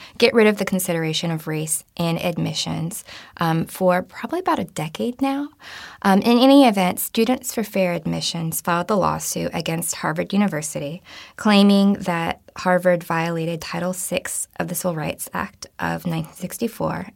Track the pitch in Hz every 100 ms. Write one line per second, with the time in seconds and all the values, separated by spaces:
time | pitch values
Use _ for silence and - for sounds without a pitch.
0 | - - 240 226 214 208 196 185 - 165
1 | 160 156 170 160 156 156 156 - - -
2 | 170 165 180 160 165 156 165 160 165 -
3 | - - - - 165 165 160 - 185 180
4 | 180 - - 339 359 302 180 - 160 -
5 | 233 247 269 277 294 _ - - - -
6 | 202 190 233 240 262 277 254 196 180 -
7 | - - 226 254 - - 208 196 180 170
8 | 170 165 160 170 165 - - 170 175 208
9 | 160 156 - 180 165 170 165 165 - -
10 | 165 156 175 202 202 147 156 151 143 180
11 | - - - - 214 202 202 196 196 202
12 | 185 170 165 - _ - 185 180 180 175
13 | 170 165 170 165 165 160 - 170 180 185
14 | - 180 - - - - 170 170 180 160
15 | 151 - - 175 196 - - - 170 165
16 | 175 160 160 - 175 - 233 - 160 160
17 | 185